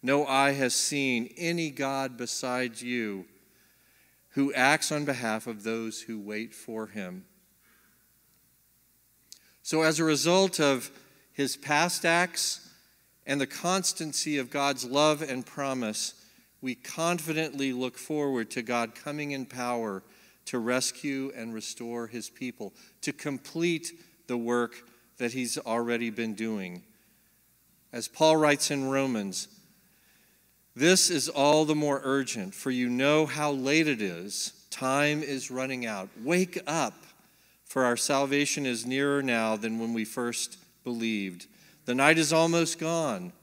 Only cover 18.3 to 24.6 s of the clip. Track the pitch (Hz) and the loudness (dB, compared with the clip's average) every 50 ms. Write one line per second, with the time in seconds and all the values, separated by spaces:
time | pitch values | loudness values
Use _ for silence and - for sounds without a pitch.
18.3 | 135 120 113 107 - 131 120 113 123 120 117 113 113 - - 151 147 151 147 143 | 0 0 -2 -4 -6 -8 -4 -2 0 0 0 -2 -6 -12 -10 -8 -8 -6 -6 -6
19.3 | 143 135 127 113 - 127 123 123 123 117 117 107 98 95 - - - - - - | -6 -6 -8 -10 -8 -6 -4 -4 -2 -2 -4 -4 -6 -8 -10 -14 -20 -20 -20 -20
20.3 | _ _ _ - - 123 113 117 123 127 127 - - - - 147 139 135 135 139 | _ _ _ -6 -4 -4 0 0 0 0 0 -2 -6 -6 -6 -6 -4 -4 -6 -8
21.3 | - 123 113 117 113 110 107 - - - 123 117 117 120 117 110 113 120 104 - | -8 -10 -10 -10 -10 -10 -10 -10 -12 -10 -10 -8 -8 -8 -8 -8 -10 -10 -12 -12
22.3 | _ - 135 127 117 _ 113 95 - - - - _ _ - 147 139 - - 151 | _ -10 -10 -10 -8 _ -12 -12 -12 -16 -20 -20 _ _ -8 -8 -8 -6 -6 -6
23.3 | 139 127 - - - 165 170 175 170 156 165 - - - - _ _ _ _ - | -6 -6 -10 -10 -6 -2 0 0 0 0 -4 -10 -14 -14 -20 _ _ _ _ -4
24.3 | 123 120 117 117 120 120 | -4 -2 0 2 2 2